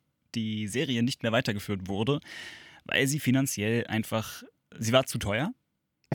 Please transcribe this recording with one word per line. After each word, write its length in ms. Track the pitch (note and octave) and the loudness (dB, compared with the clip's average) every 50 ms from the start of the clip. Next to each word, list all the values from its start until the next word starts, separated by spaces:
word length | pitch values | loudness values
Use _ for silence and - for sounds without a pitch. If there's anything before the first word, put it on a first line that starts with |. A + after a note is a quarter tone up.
| _ _ _ _ _ _ - | _ _ _ _ _ _ -6
die 320 | A#2 A2 A2 G#2+ G#2+ G#2+ | -4 -4 -2 -2 -2 -4
Serie 380 | G2+ G2+ B2+ D#3+ A#2 A#2+ A#2 A#2 | -2 -2 -2 0 2 2 2 2
nicht 180 | C3 - - | 2 0 0
mehr 80 | - A2+ | 0 2
weitergeführt 540 | A2 B2 - - G#2 G2+ - - G2+ F#2 F#2 | 2 2 2 2 -2 -2 -2 -4 -4 -4 -2
wurde, 320 | F#2 G2 G2 A2+ B2+ D3 D3+ - - - - - - - - - - - - - | -2 -2 0 2 2 0 0 -2 -10 -16 -14 -14 -14 -16 -18 -20 -20 -20 -16 -6
weil 220 | - - F#2+ C3+ | -2 0 2 2
sie 140 | C3+ D3+ C#3+ | 2 0 0
finanziell 680 | - B2+ B2+ C3+ C#3 - - G2+ G2+ A2 A#2 A#2+ - | 2 4 4 4 4 2 0 -2 0 0 2 0 0
einfach, 560 | - G#2+ A2 G#2+ - A2+ A2 G#2+ - - - B3 - _ _ _ - - | 0 -2 -2 -2 0 -2 -2 -2 -4 -10 -14 -16 -20 _ _ _ -18 -10
sie 160 | - A2+ A2 | -4 0 4
war 140 | B2 C3 C3 | 4 4 4
zu 120 | - - A2+ | 2 -2 -4
teuer. 340 | - G2+ G#2 A#2 D3+ A3 B3+ _ _ _ _ _ _ _ _ _ _ - | -2 0 0 0 0 -2 -6 _ _ _ _ _ _ _ _ _ _ -2